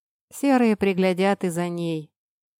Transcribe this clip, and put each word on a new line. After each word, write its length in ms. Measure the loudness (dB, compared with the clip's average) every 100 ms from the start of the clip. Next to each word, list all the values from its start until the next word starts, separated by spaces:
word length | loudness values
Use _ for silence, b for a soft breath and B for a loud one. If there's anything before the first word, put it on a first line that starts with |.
| _ _ _ -4
Серые 400 | 2 4 4 2
приглядят 680 | 0 2 0 2 0 0
и 60 | -2
за 200 | -4 -6
ней. 420 | -4 -4 -6 -8 _ _ _ _ _